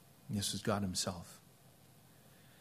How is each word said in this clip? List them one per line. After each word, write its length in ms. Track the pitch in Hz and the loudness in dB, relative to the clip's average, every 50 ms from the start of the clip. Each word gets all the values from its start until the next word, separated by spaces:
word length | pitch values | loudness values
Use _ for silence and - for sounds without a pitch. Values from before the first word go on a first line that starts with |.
| - - - - - - | -20 -20 -20 -16 -6 -2
This 220 | - 104 98 - | 0 0 0 0
was 100 | - 101 | -2 0
God 200 | - 113 104 101 | 2 2 2 4
himself. 580 | 101 95 90 - - - 92 87 - - - - - - - - - - - - - - - - - - - - - - - - - - - - | 2 2 2 0 0 0 -2 -4 -8 -12 -16 -18 -20 -20 -20 -20 -20 -20 -20 -20 -20 -20 -20 -20 -20 -20 -20 -20 -20 -20 -20 -20 -20 -20 -20 -20